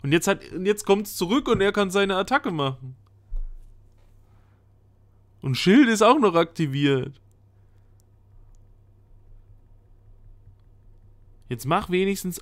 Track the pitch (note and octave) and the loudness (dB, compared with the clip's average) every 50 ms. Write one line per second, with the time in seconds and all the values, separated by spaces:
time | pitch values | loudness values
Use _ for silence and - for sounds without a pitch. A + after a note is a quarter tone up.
0 | - C#3 D3+ E3+ - G3+ G3 - - - - E3 F#3 G3 G#3 G#3 - - G3 G#3 | -2 2 2 2 2 0 -2 -2 -6 -12 -10 -4 -2 -2 -2 -2 2 2 2 2
1 | G#3+ - - - F#3 E3+ A3+ D4 - C#4 A#3 G3 G3 G3+ G3+ G#3 G3+ F#3+ F3 G3+ | 0 -6 -6 -6 -2 0 0 -2 2 0 0 2 2 0 0 0 -2 0 0 0
2 | G3 G3 G3 F#3 G3 - B3+ C#4+ - B3+ F3 D3+ C#3 C3+ C3 B2+ C3+ B2+ B2+ - | 0 0 0 -4 -2 -2 -2 -2 -2 -2 -4 -2 -4 -4 -4 -8 -14 -18 -18 -20
3 | _ _ _ _ _ _ - - - - - - - - - - - - _ _ | _ _ _ _ _ _ -8 -6 -6 -8 -10 -16 -20 -20 -20 -20 -20 -20 _ _
4 | _ _ _ - _ _ _ _ _ _ _ _ _ _ _ _ _ _ _ _ | _ _ _ -20 _ _ _ _ _ _ _ _ _ _ _ _ _ _ _ _
5 | _ _ _ _ _ _ _ _ - C3+ B2+ - - F3+ G3+ C#4 D4 A#3 A3+ G3+ | _ _ _ _ _ _ _ _ -6 -6 -4 0 2 4 6 6 6 4 4 4
6 | A3 A3 C4 D#4 A3+ G3 E3+ E3+ E3 E3 - - E3 C#3+ C3+ C#3+ C#3+ C#3 C#3 C3 | 4 4 4 4 2 2 4 2 0 0 -2 -4 -4 -4 -2 0 0 2 0 0
7 | B2 C#3 C#3 _ _ _ _ _ _ _ _ _ _ _ _ _ _ _ _ _ | -2 -6 -12 _ _ _ _ _ _ _ _ _ _ _ _ _ _ _ _ _
8 | _ _ _ _ _ _ - - - - - - - _ - _ _ _ _ _ | _ _ _ _ _ _ -20 -20 -20 -20 -20 -20 -20 _ -20 _ _ _ _ _
9 | _ _ - - - - - - - - - - _ _ - - _ _ - _ | _ _ -20 -20 -20 -20 -20 -20 -20 -20 -20 -20 _ _ -20 -20 _ _ -20 _
10 | _ - - - - - - - - - - _ _ - - - _ - - - | _ -20 -20 -20 -20 -20 -20 -20 -20 -20 -20 _ _ -20 -20 -20 _ -20 -20 -20
11 | - - - - - - - - - - B2+ A#2 - C3 E3 F#3+ G#3 - F3+ F#3 | -20 -20 -20 -20 -20 -20 -20 -20 -12 -12 -12 -10 -4 -2 -2 -2 -2 -2 -2 0
12 | F#3+ G3 G3+ F#3+ - F3+ E3+ - | 0 0 -2 -4 -6 -10 -10 -10